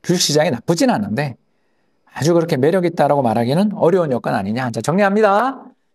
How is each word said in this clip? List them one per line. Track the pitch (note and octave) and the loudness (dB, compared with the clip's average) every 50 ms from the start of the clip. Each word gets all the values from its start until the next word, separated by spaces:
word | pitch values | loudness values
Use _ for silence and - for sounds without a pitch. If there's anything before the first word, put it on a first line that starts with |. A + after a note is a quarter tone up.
주식시장이 | - - F3 F3+ - - D3 D3+ D#3 F3+ | 0 0 0 0 0 0 2 2 2 2
나쁘진 | C3 A#2 - - F3 E3 C#4 B3+ | -2 -4 -2 -2 0 2 2 0
않은데 | G3+ C3 G2+ G2 G#2+ B2+ D3 C#3 A#2 _ _ _ _ _ _ _ _ _ _ _ _ _ _ _ _ | 2 0 -2 -4 -4 -4 -4 -6 -8 _ _ _ _ _ _ _ _ _ _ _ _ _ _ _ _
아주 | - C3 D#3+ F3 | -2 0 2 2
그렇게 | E3+ D#3+ E3+ E3 | 2 2 0 0
매력 | C3 C3+ D#3 F#3 F#3+ F3 | 2 2 2 2 2 0
있다라고 | E3+ E3+ - D3+ C#3+ D3 C#3+ | -2 0 0 2 2 2 2
말하기는 | C3 A#2 A2 A#2 A#2 A#2+ C#3 F3 G#3 G#3+ F#3 | 2 0 0 0 0 0 0 0 0 -2 0
어려운 | - A#2+ E3 G3 F#3 E3+ D3+ | 0 0 2 2 2 0 -2
여건 | B2 A2+ - D3 C#3+ | -4 -4 -4 -4 -4
아니냐. | A2+ F#2+ G2 A2 B2+ C3 B2 | -4 -4 -4 -4 -4 -4 -4
자, | A2+ A#2 | -6 -4
정리합니다. | A2 - D#3+ G3 G#3 G3 G3+ G#3+ A3 G3+ G3 G#3 A#3 C4 C#4 - - - _ _ _ _ | -4 -2 0 0 0 0 2 2 2 2 2 2 0 -2 -6 -10 -18 -20 _ _ _ _